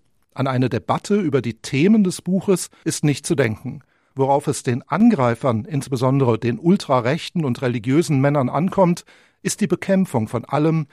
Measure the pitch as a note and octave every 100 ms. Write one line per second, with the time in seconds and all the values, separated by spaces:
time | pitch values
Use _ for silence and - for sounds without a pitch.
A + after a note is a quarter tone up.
0 | _ _ _ - C3 B2+ B2+ A#2 - -
1 | - G#3 F3 C3+ A#2 A2 - C3+ E3+ A3
2 | F#3 E3+ - F#3 - F#3 - _ - -
3 | D3+ C#3 - D#3 B2 G#2+ B2 A2 - _
4 | _ - C3+ C#3 D3 C3+ - A#2+ - D#3
5 | A#3 G#3 B2 A#2 C#3 A2+ A2+ C#3 C3 C3
6 | B2+ C#3 B2+ A2 B2 A#2+ E3+ G3 - C3
7 | A#2 D#3+ - F3+ D3 A#2+ B2+ B2 B2 C#3
8 | E3+ C#3 C#3 D3 B2+ C#3+ F3+ - F3+ F3
9 | - - _ _ F#3+ - G3+ F3 - F#3+
10 | F#3 B2 A2 A#2 - C#3 D#3 D#3+ D3